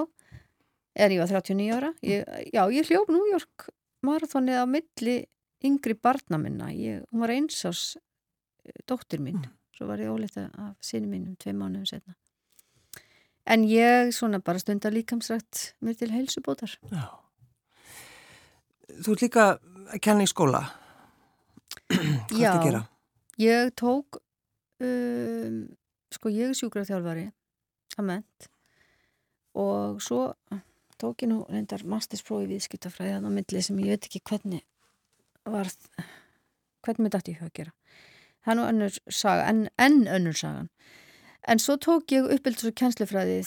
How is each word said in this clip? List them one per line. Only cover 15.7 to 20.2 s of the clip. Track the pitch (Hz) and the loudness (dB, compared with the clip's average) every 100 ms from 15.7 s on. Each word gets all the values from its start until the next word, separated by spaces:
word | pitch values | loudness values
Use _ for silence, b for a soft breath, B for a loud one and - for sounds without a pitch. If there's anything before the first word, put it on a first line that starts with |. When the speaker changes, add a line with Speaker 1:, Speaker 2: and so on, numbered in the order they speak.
| - | -8
Speaker 1:
mér | 226 233 | -6 -4
til | 233 | -4
heilsubótar. | 226 262 - 277 277 226 - - | -2 -2 -4 -4 -6 -6 -12 -8
Speaker 2:
Já. | 165 110 - _ _ _ _ _ B B B B B B B B B _ _ - 78 | -6 -6 -10 _ _ _ _ _ B B B B B B B B B _ _ -20 -6
Þú | 196 | 0
ert | 208 | 2
líka | 240 233 202 - _ - - | 4 6 6 4 _ -20 -12
að | 208 | 0
kenna | 208 208 | 4 6